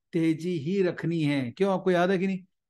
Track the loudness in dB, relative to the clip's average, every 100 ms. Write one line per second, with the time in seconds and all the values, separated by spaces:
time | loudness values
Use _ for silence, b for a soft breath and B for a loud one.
0 | _ 0 0 0 -2 -4 -2 0 0 -2
1 | -4 0 0 0 -2 -2 0 0 2 2
2 | 2 2 0 -4 -8 _ _